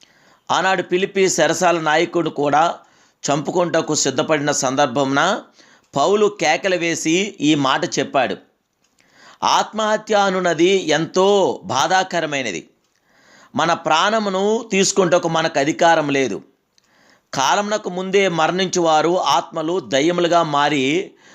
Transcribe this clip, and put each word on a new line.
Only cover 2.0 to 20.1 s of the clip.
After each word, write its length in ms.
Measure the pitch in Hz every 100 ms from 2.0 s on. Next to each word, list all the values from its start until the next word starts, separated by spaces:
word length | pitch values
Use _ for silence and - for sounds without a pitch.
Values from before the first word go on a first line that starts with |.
| 170 170 156
కూడా 460 | - 143 139 170 - - _ _
చంపుకొనుటకు 840 | _ - 143 - 175 175 160 151 147
సిద్ధపడిన 560 | 147 131 147 156 147
సందర్భమున 920 | 139 131 135 143 131 135 139 170 254 - _ - _ _ -
పౌలు 420 | 160 208 208 208
కేకలు 360 | 151 170 196 180
వేసి 600 | 170 156 160 175 208 -
ఈ 140 | 147 156
మాట 440 | 135 151 156 -
చెప్పాడు. 380 | 135 139 113 90 _ _ _ _ _ _ _ _ - -
ఆత్మహత్య 720 | 110 160 - 214 214 214 214 208
అనున్నది 760 | 196 185 180 156 175 196 160
ఎంతో 680 | 151 165 180 190 202 156 -
బాధాకరమైనది. 1080 | 95 123 160 185 185 175 156 143 120 80 - _ _ _ _ _ _ - - 123
మన 180 | 165
ప్రాణమును 960 | 165 160 156 196 226 202 190 202 226 247
తీసుకొనుటకు 560 | 196 185 - 165 175 165
మనకు 320 | 165 160 143
అధికారం 500 | 143 165 170 160 143
లేదు. 320 | 139 131 90 - _ _ _ _ _ _ _ _
కాలమునకు 560 | 143 135 190 208 208 208
ముందే 400 | 180 190 196 190
మరణించు 520 | 165 160 180 185 180
వారు 400 | 165 156 156 180
ఆత్మలు 580 | 147 160 170 165 156 185
దయ్యములుగా 640 | 117 135 160